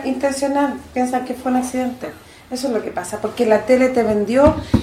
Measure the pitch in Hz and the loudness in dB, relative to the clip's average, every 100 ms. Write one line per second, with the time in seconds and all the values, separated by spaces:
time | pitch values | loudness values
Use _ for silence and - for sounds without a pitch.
0 | 262 262 277 269 277 285 277 226 - 254 | -4 -2 -2 -2 -2 0 0 -2 -8 -4
1 | 247 254 254 247 262 254 254 254 254 254 | -2 -2 -4 -6 -2 -2 -2 -4 -4 -6
2 | - - - - - 247 262 220 - - | -12 -14 -20 -20 -12 -6 -2 -2 -4 -8
3 | 185 208 208 214 226 214 - 254 254 254 | -8 -6 -6 0 2 2 4 4 4 2
4 | 214 208 202 247 294 294 - 220 | 2 2 2 4 4 4 0 0